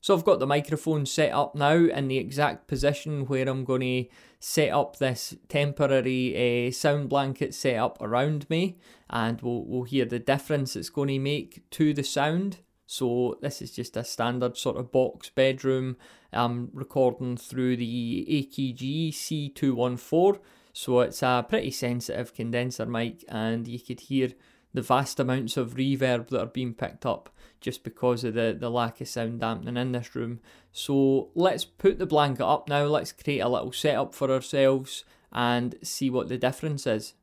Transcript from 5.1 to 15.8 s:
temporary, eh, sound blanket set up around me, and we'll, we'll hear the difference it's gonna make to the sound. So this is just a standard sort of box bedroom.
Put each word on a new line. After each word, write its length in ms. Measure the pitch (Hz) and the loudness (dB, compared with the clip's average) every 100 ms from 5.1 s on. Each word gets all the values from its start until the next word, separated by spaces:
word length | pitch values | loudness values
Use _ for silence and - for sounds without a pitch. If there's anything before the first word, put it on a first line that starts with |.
| 123 - - _ | -2 -8 -14 _
temporary, 840 | 147 143 143 143 135 127 127 127 | 0 0 2 2 4 2 0 0
eh, 360 | 101 123 120 120 | 2 2 2 0
sound 400 | 123 156 143 139 | 0 2 2 2
blanket 420 | 139 139 131 135 | 0 0 -2 -4
set 240 | - 139 117 | -2 0 2
up 240 | 120 - | 0 -2
around 480 | 110 120 143 151 143 | -2 0 2 0 0
me, 300 | 160 185 180 - - _ | 0 0 -4 -20 -20 _
and 320 | 117 113 117 | -2 -2 -2
we'll, 200 | 120 120 | -2 -4
we'll 180 | - 123 | -4 -4
hear 240 | 123 135 117 | 0 0 0
the 120 | 120 | -2
difference 560 | 117 139 - 147 131 | 0 0 2 -2 0
it's 140 | 101 - | -4 -6
gonna 300 | - 139 135 | -2 -2 0
make 500 | 135 147 - - _ | 0 -2 -4 -16 _
to 200 | - 156 | 0 2
the 100 | 143 | 2
sound. 580 | 135 - 147 170 196 180 _ _ _ | -2 0 0 2 -2 -6 _ _ _
So 520 | - 127 120 123 - | -2 0 2 0 -2
this 180 | 143 139 | -6 -8
is 120 | 120 | -12
just 220 | - 120 | -10 -8
a 80 | - | -6
standard 540 | 120 - 117 123 123 123 | -8 -2 -2 0 -2 -2
sort 220 | 135 - | -4 -4
of 120 | 123 | 0
box 380 | 131 127 - - | 2 2 -2 -10
bedroom. 680 | - 135 131 135 131 | 2 2 2 0 0